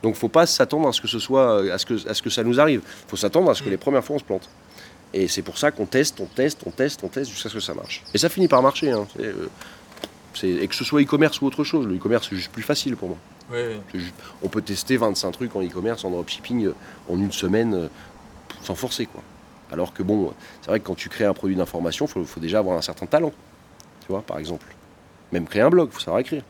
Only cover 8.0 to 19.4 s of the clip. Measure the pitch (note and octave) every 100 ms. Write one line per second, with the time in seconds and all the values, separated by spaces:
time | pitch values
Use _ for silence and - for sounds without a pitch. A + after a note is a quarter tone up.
8 | - - E3 F#3+ F3+ C3 C3 - D3+ A#2
9 | G2+ - G#2+ G2 E2 - - - - -
10 | - - - - F#2+ F2 G2 - B2+ D3
11 | C#3 D3 D3+ - C#3 - C#3+ D#3+ A#2 F2+
12 | G#2 A2+ - F#2+ E2+ - G#2+ D3 C3+ A#2+
13 | F#2 E2+ - - - A#2+ A#2+ G#2+ F#2+ F#2+
14 | F2 F2 - - F#2+ A2 - G2 - C3
15 | A2 F#2+ F#2+ F2 B2 G2+ F#2 F2+ G#2 A2+
16 | G2 F2 E2 - - B2 G2+ - - -
17 | - F2 G2 - F#2 G#2 A#2 F#2+ D#2+ -
18 | - - - - - - - F#2+ B2+ -
19 | - - - -